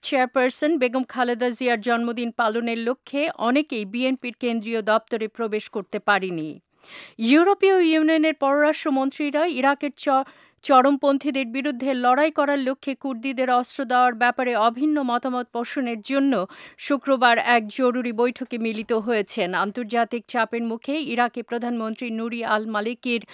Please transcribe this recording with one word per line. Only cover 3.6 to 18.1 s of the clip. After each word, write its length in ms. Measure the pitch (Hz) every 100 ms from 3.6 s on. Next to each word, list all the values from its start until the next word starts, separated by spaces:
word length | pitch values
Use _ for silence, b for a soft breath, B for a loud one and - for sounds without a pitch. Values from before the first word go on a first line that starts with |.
| 302 233
বিএনপির 500 | 196 240 262 254 247 -
কেন্দ্রীয় 420 | 240 233 214 226
দপ্তরে 460 | 214 220 - 226 220
প্রবেশ 400 | - 226 214 -
করতে 300 | 214 190 208
পারেনি। 600 | - 202 190 165 156 - _ B B B B B
ইউরোপীয় 680 | 226 294 349 392 392 381
ইউনিয়নের 500 | 330 320 311 320 311
পররাষ্ট্রমন্ত্রীরা 1120 | 311 277 285 294 302 320 269 269 - 294 294 349
ইরাকের 440 | 254 269 277 285 -
চ-, 120 | 294 262 262 B B B
চরমপন্থীদের 840 | - 262 262 285 285 277 294 269 233
বিরুদ্ধে 480 | 262 285 240 269
লড়াই 360 | 254 247 254 311
করার 280 | 311 285 285
লক্ষ্যে 360 | 254 269 -
কুর্দিদের 560 | 262 269 233 269 254 262
অস্ত্র 340 | 247 247 -
দেওয়ার 300 | 233 247 247
ব্যাপারে 420 | 226 240 247 247 226
অভিন্ন 460 | 226 233 302 294
মতামত 460 | 254 240 262 247 240
পোষণের 480 | 233 233 294 240 220
জন্য 460 | 208 277 277 226 185 B B B
শুক্রবার 600 | - 277 277 262 247 233
এক 300 | - 240 214
জরুরি 440 | - 247 247 247